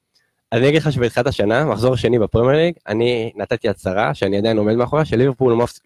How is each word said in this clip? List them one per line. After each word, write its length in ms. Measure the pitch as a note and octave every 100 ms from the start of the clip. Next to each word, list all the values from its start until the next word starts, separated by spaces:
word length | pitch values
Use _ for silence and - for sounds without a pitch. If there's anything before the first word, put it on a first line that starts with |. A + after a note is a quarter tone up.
| _ _ _ _ _
אז 80 | A#2
אני 80 | C3+
אגיד 120 | D#3
לך 100 | D#3
שבתחילת 340 | C3 A#2+ - C3
השנה, 380 | - G#2 A#2
מחזור 320 | D3+ G#2 B2 B2
שני 220 | A2+ A#2+
בפרמייר 380 | G2 A2+ B2 D3+
ליג, 180 | E3+ E3 -
אני 440 | G#2+ A#2+ A#2+ A2+ G#2
נתתי 320 | G2 A#2+ A2+
הצהרה, 460 | F#2+ F#2+ F#2+ C3
שאני 240 | - G2 G2+
עדיין 200 | A2 A2
עומד 160 | G#2
מאחוריה, 300 | A#2 B2 D3
שליברפול 480 | D3+ A2+ C#3 B2+ B2+
לא 60 | A#2
מפס-, 220 | A#2+ -